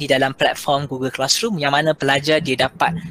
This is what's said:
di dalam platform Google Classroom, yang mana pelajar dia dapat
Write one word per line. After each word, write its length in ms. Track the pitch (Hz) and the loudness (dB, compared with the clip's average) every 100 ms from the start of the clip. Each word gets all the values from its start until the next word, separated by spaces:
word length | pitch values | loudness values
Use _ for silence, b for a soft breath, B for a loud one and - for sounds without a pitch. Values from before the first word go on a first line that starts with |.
di 80 | 143 | 0
dalam 240 | 131 135 | 2 2
platform 560 | - 139 - - 143 143 | 0 0 0 -2 -2 -2
Google 240 | 131 131 | -4 -4
Classroom, 480 | - 135 - 233 185 | -2 -2 0 -2 -2
yang 160 | 143 143 | 0 2
mana 160 | 156 | 2
pelajar 480 | 151 139 139 143 156 | 2 2 2 2 0
dia 160 | 139 127 | 2 0
dapat 400 | 131 - 135 165 - | -2 0 -2 -2 -8